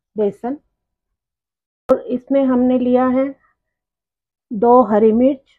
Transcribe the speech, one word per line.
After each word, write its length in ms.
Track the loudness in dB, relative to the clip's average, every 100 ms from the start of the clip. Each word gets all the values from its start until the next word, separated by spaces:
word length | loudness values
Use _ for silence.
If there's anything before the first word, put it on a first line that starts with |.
| _ -6
बेसन 400 | -6 -6 -10 -12 _ _ _ _ _ _ _ _ _ _ _ _ -2
और 120 | -2 -2
इसमें 300 | -8 -4 -2
हमने 340 | 0 0 0 0
लिया 280 | 0 0 0
है 160 | -2 -4 -8 _ _ _ _ _ _ _ _ _ _ -14
दो 200 | -2 2 4
हरी 260 | 4 2 2
मिर्च 380 | 2 0 -2 _